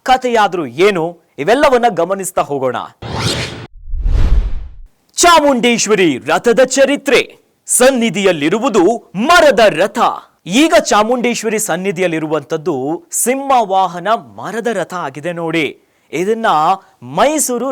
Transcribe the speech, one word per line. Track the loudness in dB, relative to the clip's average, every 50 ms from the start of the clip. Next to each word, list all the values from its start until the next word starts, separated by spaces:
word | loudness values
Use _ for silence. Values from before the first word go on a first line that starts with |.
| -2 0
ಕಥೆಯಾದ್ರೂ | 0 0 0 0 0 2 0 0 0 -4 -6 -6 -2 2 2 2
ಏನು? | 2 2 -2 -4 -6 -10 _ _ _ -4 0
ಇವೆಲ್ಲವನ್ನ | 0 2 4 4 4 4 4 4 2 0 0
ಗಮನಿಸ್ತಾ | -2 -2 -2 -4 -6 -4 -4 -4 -4 -2
ಹೋಗೋಣ. | -4 -4 -2 -2 -2 -4 -6 -10 -14 _ -14 -10 -8 -6 -6 -6 -4 -6 -8 -10 -10 -14 -18 -20 -20 -18 -10 -8 -6 -4 -2 0 2 4 4 4 4 4 2 0 -2 -6 -6 -10 -16 -20 -20 -20 _ _ _ _ _ 0 2
ಚಾಮುಂಡೇಶ್ವರಿ | 4 4 4 4 2 2 2 2 0 0 0 0 0 2 2 2 2 2 0 -2 -2
ರಥದ | -2 0 2 2 2 4 2 2 2 2
ಚರಿತ್ರೆ. | 2 2 0 -2 -2 0 2 2 0 -2 -6 _ _ _ _ _ _ -6 0 2
ಸನ್ನಿಧಿಯಲ್ಲಿರುವುದು | 4 4 4 2 0 -2 -2 0 0 0 0 0 0 0 0 0 0 0 2 2 4 2 2 -2 -6 _ -8 -2 0 4
ಮರದ | 4 6 6 6 6 4 4 4 4 2
ರಥ. | 0 -2 0 0 0 0 0 -2 -8 _ _ _ _ -2 0 2
ಈಗ | 2 4 4 2 2 2
ಚಾಮುಂಡೇಶ್ವರಿ | 2 2 2 2 0 -2 -2 -2 -2 -4 -4 -4 -4 -4 -2
ಸನ್ನಿಧಿಯಲ್ಲಿರುವಂಥದ್ದು | -4 -4 -4 -4 -4 -4 -2 -2 -2 -2 -4 -4 -4 -4 -4 -4 -4 -8 -6 -4 -4 -4 -4 -4 -6 -6 -8 -10 _ -8 -6
ಸಿಂಹ | -4 -2 -4 -2 -2 0 0 0 0 0
ವಾಹನ | 0 0 0 -2 -4 -6 -4 -2 -4 -4 -4 -8 -16 -14
ಮರದ | -12 -10 -8 -6 -6 -4 -4 -4
ರಥ | -6 -6 -8 -8 -8 -10
ಆಗಿದೆ | -10 -10 -8 -8 -8 -6
ನೋಡಿ. | -6 -4 -2 -2 -2 -4 -6 -10 _ _ _ _ _ _
ಇದನ್ನ | -8 -4 -4 -2 -2 -2 0 0 0 2 2 0 0 -2 -6 _ _ _ -18 -8 -2 0
ಮೈಸೂರು | 0 0 0 -2 -4 -4 -4 -4 -4 -4